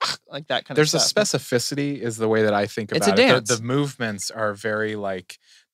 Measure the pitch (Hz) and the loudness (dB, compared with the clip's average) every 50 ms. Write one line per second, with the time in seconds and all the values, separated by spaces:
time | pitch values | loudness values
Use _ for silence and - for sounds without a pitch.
0 | - - - - _ - 151 143 160 - - 104 - - 139 151 156 151 165 139 | -6 -6 -6 -8 _ -14 -14 -12 -6 -4 -4 -4 -4 -2 2 2 4 4 4 0
1 | 113 - - 208 208 - - 131 - - 127 120 - - 143 143 143 143 143 - | 0 2 2 2 0 2 0 -4 -2 0 -2 0 0 -2 -4 -2 -2 -4 -4 -6
2 | 110 120 110 113 113 110 110 110 110 107 104 101 101 98 - 117 107 - - 165 | -6 -6 -4 -2 0 2 4 4 4 4 4 2 0 -2 -4 -6 -6 -2 0 2
3 | 196 202 190 208 262 254 165 131 110 110 123 110 113 120 131 143 147 139 - - | 2 4 4 6 6 6 6 4 4 0 -2 -2 0 0 0 0 0 0 -2 -6
4 | 120 110 104 95 - - - 113 110 107 101 98 113 110 107 107 107 107 107 104 | -6 -6 -6 -6 -8 -8 -6 -4 -4 -4 -4 -4 -4 -4 -2 -2 -2 -2 -4 -4
5 | 101 98 95 92 92 - - - _ _ - - _ _ | -4 -4 -6 -6 -8 -12 -20 -20 _ _ -20 -20 _ _